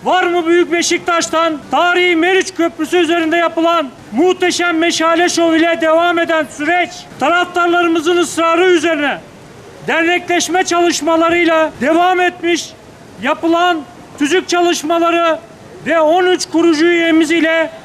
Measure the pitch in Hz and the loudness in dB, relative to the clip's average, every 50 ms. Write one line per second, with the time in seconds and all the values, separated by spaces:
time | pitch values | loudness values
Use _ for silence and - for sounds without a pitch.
0 | - 220 349 370 370 349 339 349 320 320 339 349 339 277 320 339 330 - 339 349 | 0 2 0 2 2 0 0 0 2 2 2 2 2 2 0 -2 0 -2 -2 -2
1 | - 359 339 330 - - - 320 330 330 311 277 202 - - 285 339 349 349 359 | -2 0 0 0 0 0 0 0 0 0 -2 -6 -6 -4 0 0 2 2 2 2
2 | 359 359 349 320 320 359 381 381 - - - - 330 339 339 - 311 247 - 359 | 2 2 2 2 2 2 2 0 0 -2 -4 -2 -4 -4 -2 -6 -6 -2 0 0
3 | 349 302 339 339 330 320 330 339 339 330 330 339 320 339 339 339 302 254 - - | 2 2 0 -2 0 0 0 0 0 0 0 0 0 0 0 0 -2 -4 -10 -18
4 | - - 208 233 339 370 370 370 359 359 - - 349 349 330 320 330 339 - - | -18 -6 -2 0 2 2 2 2 0 -2 0 0 -2 0 0 0 0 0 0 0
5 | 320 330 330 330 349 339 339 330 339 330 320 320 330 339 330 330 330 320 311 330 | 0 2 2 2 2 0 2 0 2 2 2 2 2 2 0 0 2 2 2 2
6 | 339 349 339 339 339 330 330 320 302 - - - 294 302 349 359 349 - - - | 2 2 0 0 0 0 0 -2 -2 -4 -8 -6 -4 -2 0 0 -2 -4 -6 -16
7 | - - - - 254 294 339 359 349 349 349 349 349 349 339 349 349 349 330 339 | -18 -20 -8 -4 -2 0 0 0 -2 -2 -2 -2 0 0 0 0 0 0 -2 -2
8 | 285 330 359 349 339 - - - 330 330 330 339 370 370 359 330 285 339 320 294 | 0 0 0 0 -2 -2 -2 -2 0 0 2 2 2 2 2 2 2 -2 -2 -2
9 | 294 269 214 165 - - - - - - - - - - - - - 156 277 320 | -2 -4 -4 -6 -12 -18 -20 -20 -20 -20 -20 -20 -20 -20 -20 -12 -6 -4 -2 0
10 | 330 330 349 349 349 349 349 339 - - 320 370 370 370 339 339 349 349 302 - | 0 0 -2 -2 -2 -2 -2 -2 -2 0 -2 -2 0 0 0 2 2 0 0 -2
11 | 285 320 330 320 330 330 339 349 349 330 330 320 320 302 - - 233 285 320 339 | -2 0 0 2 2 2 2 2 2 2 2 2 0 -2 -2 -4 -2 0 2 2
12 | 349 370 370 359 359 349 349 - - 339 349 302 - - - - - - - - | 2 2 2 2 0 -2 -2 -4 -4 -2 -2 -2 -4 -12 -18 -20 -20 -20 -20 -20
13 | - - - - 196 269 311 - - 330 330 339 349 359 349 311 269 - - - | -20 -20 -18 -8 -4 -4 -4 -2 0 0 2 2 2 0 0 -2 -6 -12 -20 -20
14 | - - - - 294 277 320 370 - - 349 349 349 349 339 - - 302 339 339 | -20 -20 -6 -4 -2 0 0 -2 0 0 0 0 2 0 0 -2 -2 -2 0 0
15 | 339 339 339 339 339 330 320 311 - - - - - - - 370 - 247 320 330 | 2 0 0 0 0 0 -2 -4 -6 -18 -20 -20 -20 -20 -20 -12 -4 -2 0 2
16 | 311 302 330 370 359 359 359 294 - - - 320 339 339 320 294 330 349 349 339 | 2 2 2 2 2 2 0 -2 -4 -4 0 2 2 2 2 2 2 2 2 2
17 | 339 330 320 320 330 285 330 339 302 320 320 330 320 302 - - | 2 2 2 2 2 2 0 0 0 0 0 0 -2 -4 -6 -14